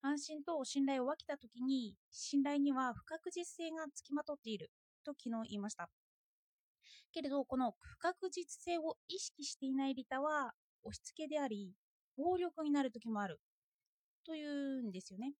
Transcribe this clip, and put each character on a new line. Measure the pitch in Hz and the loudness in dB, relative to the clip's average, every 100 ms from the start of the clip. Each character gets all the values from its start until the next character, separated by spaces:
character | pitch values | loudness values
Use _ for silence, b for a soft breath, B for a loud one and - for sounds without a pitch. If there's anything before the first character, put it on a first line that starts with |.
安 | 277 294 | 2 0
心 | 285 302 | 0 -6
と | 294 330 | -2 -2
信 | 262 277 269 | 0 2 4
頼 | 269 | 4
を | 254 | 2
分 | 311 | 0
け | - | -4
た | 285 | -8
と | 240 | -8
き | 240 | -4
に、 | 254 269 226 190 _ | 2 2 0 -10 _
信 | - - 285 | -10 2 4
頼 | 277 285 | 6 6
に | 285 | 6
は | 254 254 | 6 2
不 | 240 | 0
確 | - 320 - | -6 -6 -4
実 | 349 | -4
性 | 349 - 330 | -6 -4 -4
が | 320 311 | -4 -6
つ | - | -8
き | - | -4
ま | 285 | -2
と | 302 | -2
っ | 294 | -4
て | - | -2
い | 208 | -4
る | 160 _ _ _ | -4 _ _ _
と | - | -10
昨 | 285 | -6
日 | 247 226 226 | -2 -2 -2
言 | |
い | 208 | -2
ま | 202 | -4
し | |
た。 | - 170 _ _ _ _ _ _ _ _ _ B B B - | -4 -10 _ _ _ _ _ _ _ _ _ B B B -4
け | |
れ | 285 | 0
ど、 | 277 262 | 0 2
こ | 262 | 2
の | 247 - | 2 0
不 | - - | -16 -4
確 | 330 370 370 | -2 0 -4
実 | - 339 - | -4 -8 -8
性 | - 349 | -2 0
を | 320 - _ | 0 -4 _
意 | 370 | -8
識 | - _ 285 | -8 _ -8
し | - | -4
て | |
い | 269 | -2
な | 262 269 | 2 2
い | |
利 | 262 | -2
他 | 254 262 | -2 0
は | 294 302 254 - _ _ | 2 2 0 -6 _ _
押 | - | -12
し | - | -12
付 | - - | -12 -8
け | - | -2
で | 202 | 0
あ | 277 | 0
り、 | 214 196 190 _ _ _ - | -2 -6 -12 _ _ _ 0
暴 | 311 359 | 2 4
力 | 349 330 | 2 0
に | 311 | 2
な | 285 | 4
る | 262 | 4
時 | 233 233 | 0 -4
も | 214 | -2
あ | 202 | -2
る | 151 _ _ _ _ _ _ _ _ - | -4 _ _ _ _ _ _ _ _ -8
と | |
い | 320 | -4
う | 294 285 277 269 | -2 -2 0 0
ん | 233 | -2
で | 185 | -4
す | - | -8
よ | 190 | -6
ね。 | 254 285 | -6 -6